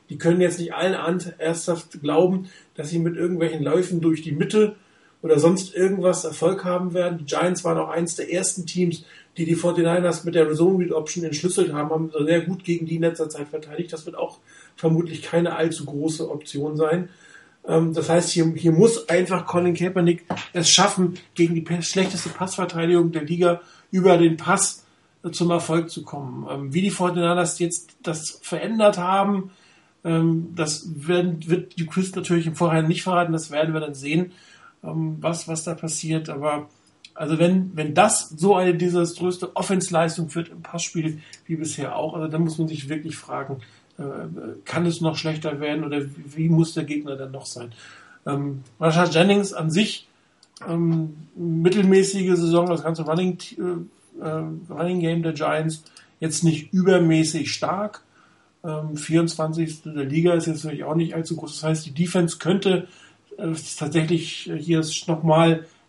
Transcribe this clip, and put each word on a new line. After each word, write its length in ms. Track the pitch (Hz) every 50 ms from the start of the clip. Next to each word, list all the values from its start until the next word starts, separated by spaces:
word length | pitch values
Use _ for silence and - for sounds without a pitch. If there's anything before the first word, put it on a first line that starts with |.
| _ -
Die 80 | 147 135
können 240 | - 170 175 180 180
jetzt 160 | 170 160 -
nicht 160 | 170 - -
allen 200 | 156 170 190 190
Ant-, 400 | - 156 165 180 180 170 175 - -
ernsthaft 640 | 160 160 170 165 - - 170 160 - - - 156 143
glauben, 480 | 143 151 156 180 185 190 185 - - - - - _ _
dass 160 | - 147 156
sie 80 | 170 165
mit 180 | 165 165 170
irgendwelchen 480 | - 170 175 185 165 165 160 160 151 139
Läufen 380 | 143 156 180 180 - 185 165 160
durch 180 | 165 156 156
die 120 | 160 160 143
Mitte 440 | 143 190 196 202 214 214 208 - - _ _ _ _ _ _ _ _ -
oder 160 | 160 156 143
sonst 360 | 147 170 185 185 - - -
irgendwas 500 | 185 185 190 196 190 175 185 175 165 -
Erfolg 380 | 160 147 - 165 170 190 - -
haben 280 | 180 180 180 185 180 170
werden. 260 | 180 175 175 170 165
Die 60 | 147
Giants 400 | 135 160 156 165 180 185 175 -
waren 140 | 170 165 165
auch 100 | 160 156
eins 260 | 156 165 175 170 -
der 160 | - - -
ersten 360 | 165 180 185 - - 190 170
Teams, 400 | - - 175 180 170 160 - - - - - - _ _ -
die 80 | 165
die 80 | 165 170
Forty-niners 720 | 165 - 175 165 175 165 170 170 180 175 175 160 - -
mit 100 | 170 165
der 180 | 170 156 151 151
Zone 320 | 151 170 185 190 185 180
Read 80 | 160 160
Option 320 | 156 156 - - 180 165
entschlüsselt 480 | 156 143 - - 185 180 202 180 160 147
haben, 180 | 147 147 156
haben 200 | 160 160 160 160 - 156 143
sehr 160 | 156 170 170 165
gut 200 | 170 190 180 -
gegen 220 | 175 170 160 160
die 120 | 160 165
in 60 | 165 170
letzter 280 | 165 165 - 160 151
Zeit 180 | 156 147 143 -
verteidigt. 420 | - 156 151 147 151 160 170 - 165
Das 120 | 156 -
wird 120 | 175 170
auch 220 | - - - - - _ _ - - - - _
vermutlich 460 | - - 165 160 160 170 - - - -
keine 340 | - - 170 175 170 -
allzu 300 | - 160 165 160 - 139
große 440 | - 147 143 147 160 156 - 160 -
Option 460 | 147 143 - - - 143 143 151 151
sein. 320 | 151 160 151 165 180 180 - - _ - - - - - _ _ _ -
Ähm, 260 | - 160 165 165 165 160
das 160 | 165 - -
heißt, 220 | 165 175 175 -
hier, 220 | - 175 160 160 160
hier 180 | - - 165 160
muss 360 | 160 214 226 - - - -
einfach 360 | 165 180 185 180 185 170 165
Colin 300 | - - 175 175 180 170
Kaepernick 500 | 165 175 180 180 185 170 170 170 165 - - 170 - - - -
es 180 | 180 165 165
schaffen, 480 | - - 185 208 - 180 185 170 - - - _ -
gegen 200 | - 170 165 170
die 80 | 165 160
pe-, 200 | - 170 175 170
schlechteste 460 | - - 190 185 185 - 170 - 165
Passverteidigung 840 | - - 185 190 - - 185 170 165 165 165 170 175 170 170 165 160
der 120 | 160 147
Liga 360 | 147 175 170 180 175 175 175 - - - - _ _
über 260 | - 185 175 190 175 170
den 180 | 170 170 160
Pass, 500 | 156 - 170 185 190 - - - - - _ _ _ _ _ _ _ -
äh, 60 | 175 165
zum 180 | - 175 175
Erfolg 400 | 170 170 165 - 160 170 165 165
zu 140 | - 170 156
kommen. 420 | - - 143 139 127 123 131 139 -
Ähm, 240 | 135 139 143 135 135
wie 100 | 175 190
die 80 | 202
Forty-niners 680 | - - 180 175 165 175 175 170 175 180 175 175 - -
jetzt 380 | 175 165 - - - - _ _ -
das 340 | 175 160 156 - - - - -
verändert 560 | - 180 156 165 202 226 220 214 208 202 180
haben, 520 | 175 180 190 196 202 202 202 196 190 190 - _ _ _ _ _ _ _ _ _ -
ähm, 480 | 165 165 165 165 165 165 165 165 170 -
das 340 | - 160 156 - - - 175 156
werden, 460 | 143 143 160 180 180 175 180 165 156 - 165
wird 280 | 165 180 - - - -
die 80 | 165
Chris 280 | 156 - 190 185 - -
natürlich 320 | 190 170 - 175 170 160
im 80 | 165 156
Vorhinein 340 | - 175 170 160 160 156 156
nicht 140 | 175 - -
verraten, 300 | 185 180 175 175 165 165
das 180 | 160 160 -
werden 240 | 147 151 160 160 160
wir 60 | 156
dann 140 | 151 147 139
sehen, 380 | 135 139 143 151 175 180 180 - - - - - - - - _ _ -
ähm, 340 | 156 156 160 160 160 156 151
was, 280 | 151 160 170 165 - -
was 160 | 165 160 -
da 100 | 180 165
passiert. 560 | - - 160 - - - 156 160 160 - -
Aber 380 | 156 139 143 151 147 151 151 - _ _ _ _ _ _ - - _
also 240 | - 160 147 160 160
wenn, 340 | 170 175 185 190 185 185 -
wenn 200 | 156 156 151 135
das 340 | 180 202 208 - - - -
so 260 | 156 151 165 202 202
eine 200 | 185 185 180 170
desaströse 840 | 165 175 180 175 175 170 170 - - 170 180 180 - 185 - -
Offense-Leistung 760 | - 185 - 196 180 175 - 175 160 170 165 160 - 165 160 -
wird 160 | 170 165 -
im 120 | - - 165
Passspiel 560 | - - 170 165 - - 170 160 160 156 156 - - - - _
wie 100 | - 165
bisher 400 | 156 156 156 - - 139 127 -
auch, 180 | 127 143 156 -
also 140 | 170 156 156
dann 140 | 151 160 170
muss 160 | 160 156 -
man 100 | 160 156
sich 200 | 156 143 135 135
wirklich 280 | 156 156 156 165 147
fragen, 460 | - - - 135 135 139 143 139 131 110 - _ _ _ _ _ -
äh, 40 | 143 139 135 - - 160 170 - - - - - -
kann 180 | - - 165 175
es 160 | 170 165 -
noch 160 | 165 160 -
schlechter 420 | - - 160 156 156 - 156 147 139
werden 240 | 151 151 151 160 156
oder 220 | 151 147 143 139
wie, 320 | 139 - 170 151 - -
wie 120 | 156 160 165
muss 240 | 170 160 165 160 -
der 100 | 170 151
Gegner 320 | 139 151 147 147 143 135
dann 140 | 135 135 135
noch 160 | 131 135 -
sein? 260 | - - 123 120 120 117 - - - - - - - - - -
Ähm, 360 | 147 143 143 143 143 139 135 - - _ -
Rashad 360 | 160 160 156 170 180 175 160
Jennings 400 | 165 175 196 202 202 202 196 -
an 160 | 160 160 160
sich, 380 | 151 185 220 208 - - - _ _ _ _ _ _ _ _ _ _ - - -
ähm, 480 | 165 170 170 165 165 160 160 160 151 - - - -
mittelmäßige 1000 | - 175 170 160 165 165 185 190 214 190 190 190 190 190 190 - 196 185 185 180
Saison, 320 | 170 170 165 165 170 175 180
das 140 | 170 156 -
ganze 240 | 160 165 160 160
Running, 320 | 151 160 170 185 185 180 - - - -
äh, 640 | - 196 180 175 170 170 - _ _ _ _ - - -
äh, 220 | 160 156 160 160 160 160 160 165 170
Running 300 | 175 - 165 180 185 180
Game 220 | 165 165 170 170 165
der 100 | 160 147
Giants, 520 | 143 151 147 151 156 160 160 156 - - _ _ - - _ _ _
jetzt 240 | 160 160 156 - 170
nicht 300 | 165 156 156 - - -
übermäßig 760 | 185 180 190 185 175 170 165 160 160 156 156 - 165 135 -
stark. 520 | - - - 151 165 190 208 208 - - - _ _ _ _ _ _ _ _ _ _ _ -
Ähm, 360 | 170 156 156 156 156 151 147
vierundzwanzigste 960 | - - 160 165 170 165 - - 156 156 160 165 165 156 - - - 160 151
der 100 | 147 139
Liga 300 | 131 143 165 165 180 170
ist 120 | 165 160
jetzt 180 | 165 156 - -
natürlich 200 | 156 147 151 147
auch 120 | 147 156
nicht 180 | 170 165 - -
allzu 200 | 165 160 - 165
groß. 260 | 156 - 143 - -
Das 100 | 156 156
heißt, 160 | 160 156 -
die 80 | - 131
Defense 420 | 147 175 175 - 185 175 165 -
könnte, 520 | - - 160 190 202 - 196 185 175 180 - - - - - _ _ _ _ - -
äh, 140 | 165 165 160 - - - - -
tatsächlich, 720 | 160 143 147 170 160 160 175 160 - - - - - 175
äh, 80 | 165 156
hier 220 | 147 170 165 160
ist 280 | 156 - - - - -
nochmal 560 | 160 - 170 165 156 160 165 165 160 160 - - _ _ _